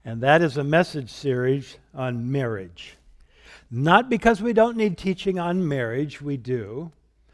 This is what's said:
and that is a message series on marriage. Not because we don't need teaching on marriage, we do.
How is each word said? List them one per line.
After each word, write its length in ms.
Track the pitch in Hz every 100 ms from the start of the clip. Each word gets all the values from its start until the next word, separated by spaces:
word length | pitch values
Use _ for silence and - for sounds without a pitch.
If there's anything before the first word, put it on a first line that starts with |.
| 123
and 160 | 117
that 200 | 131 147
is 140 | 165 135
a 80 |
message 460 | 143 160 180 151 120
series 680 | - 143 123 127 139 - - _
on 380 | 143 131 120 123
marriage. 640 | 139 120 104 90 85 - - _ - _ _ - - _
Not 400 | 117 151 202 254
because 320 | 226 233 202
we 120 | 240
don't 240 | 220 233 233
need 200 | 214 170
teaching 420 | 196 185 196 180
on 280 | 175 185 165
marriage, 540 | 139 113 127 151 -
we 160 | 143 139
do. 560 | 113 123 101 120 165 _ _ _ _